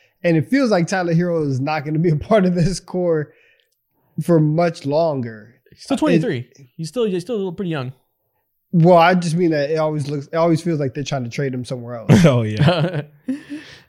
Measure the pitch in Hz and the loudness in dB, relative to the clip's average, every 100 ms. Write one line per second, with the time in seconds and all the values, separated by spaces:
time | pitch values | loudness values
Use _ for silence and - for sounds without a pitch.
0 | _ _ 175 165 - 269 254 196 165 190 | _ _ 0 0 0 0 2 0 0 -2
1 | 175 165 175 170 147 131 139 156 147 156 | 0 0 0 -2 -2 -2 -4 -4 -4 -2
2 | 175 151 - 220 180 180 170 180 - 180 | 0 0 0 2 2 2 0 -2 -8 -4
3 | 180 160 147 _ _ _ _ _ _ _ | -2 -2 -4 _ _ _ _ _ _ _
4 | _ - 160 165 156 156 175 165 139 147 | _ -8 2 4 4 2 0 -2 -4 0
5 | 165 139 117 110 107 _ _ - - 269 | 0 -2 -6 -10 -20 _ _ -16 -6 -2
6 | 311 208 233 131 - _ 135 - 160 254 | 2 2 0 -4 -8 _ -20 -14 -10 -4
7 | 220 185 175 226 190 170 185 156 127 - | -2 -4 -6 -6 -6 -6 -6 -6 -8 -12
8 | _ _ _ _ _ _ _ 180 165 175 | _ _ _ _ _ _ _ 4 6 8
9 | 165 185 170 160 175 151 143 156 156 151 | 6 4 0 0 0 0 -2 -2 -2 -4
10 | 139 143 139 165 170 160 175 156 139 151 | -6 -8 -6 -2 2 2 0 -4 -4 -6
11 | 135 139 120 117 139 127 120 127 117 120 | -6 -6 -6 -6 -6 -6 -8 -10 -12 -4
12 | - 214 165 123 110 107 139 175 156 165 | 4 6 6 4 0 0 2 2 0 -4
13 | 147 _ - 277 - 294 - - | -10 _ -10 -10 -10 -16 -16 -20